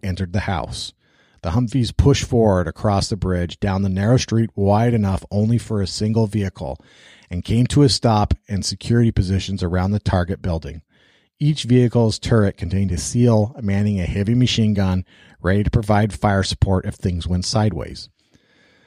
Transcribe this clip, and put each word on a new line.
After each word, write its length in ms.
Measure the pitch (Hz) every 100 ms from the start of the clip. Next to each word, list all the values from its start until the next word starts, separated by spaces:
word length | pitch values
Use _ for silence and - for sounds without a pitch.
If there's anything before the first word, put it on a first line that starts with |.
entered 300 | 98 90 92
the 80 | 92
house. 520 | 92 90 58 - - - _ _ _ _
The 80 | 85
Humvees 460 | 92 123 135 113 -
pushed 280 | - 139
forward 440 | - 123 110 92 80
across 400 | - 110 98 -
the 80 | 101
bridge, 420 | 95 90 87 -
down 220 | 101 95
the 60 | 98
narrow 300 | 92 101 127
street 320 | - 113 113
wide 380 | - 98 104 120
enough 320 | 117 101 95 -
only 260 | 101 110 117
for 240 | - 107
a 60 | 95
single 400 | - 107 113 110
vehicle, 520 | 107 98 - 71 67 _ _ - - _
and 140 | 87
came 220 | - 110 123
to 140 | 147
a 60 | 143
stop 460 | - 120 107 104 - -
in 140 | 101
security 500 | - 101 - 120 117
positions 500 | - 92 95 - 98
around 300 | 90 90 92
the 80 | 104
target 420 | - 95 87 95
building. 400 | 95 82 71 78 - _ _ _ _ _
Each 240 | 147 151
vehicle's 560 | 117 123 123 120 113 101
turret 400 | - 117 101 -
contained 340 | 87 95 98
a 60 | 90
seal 580 | - 120 120 110 107 -
manning 360 | 104 98 104 101
a 60 |
heavy 300 | 85 80 101
machine 400 | 120 123 - 110
gun, 320 | 101 95 92 - _ - _
ready 240 | 87 98
to 60 | 104
provide 420 | 123 107 104 107
fire 300 | - 107 98
support 420 | 95 - - 92
if 120 | 101 -
things 300 | 98 87 85
went 200 | 90 90
sideways. 640 | 110 107 82 - - - _ _ _ _ _ _ _